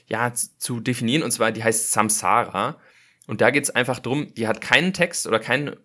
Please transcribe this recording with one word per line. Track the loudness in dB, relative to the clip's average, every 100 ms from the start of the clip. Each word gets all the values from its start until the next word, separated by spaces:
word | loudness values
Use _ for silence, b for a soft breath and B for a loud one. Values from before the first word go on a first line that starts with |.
| -6
ja, | -2 -2
z-, | -2 -8 _
zu | -8 -6
definieren, | -4 -2 0 0
und | 0
zwar, | 0 0
die | 2
heißt | 0 0 0
Samsara. | 0 2 0 2 2 2 -2 -4 -6 b b b b -10
Und | 2
da | 4
geht's | 4 0
einfach | 0 0 -2
drum, | -4 -4 -4 -4
die | -4
hat | -4
keinen | 4 4 4
Text | 0 -2 -2 0
oder | 0
keinen | 2 -2 -2 -10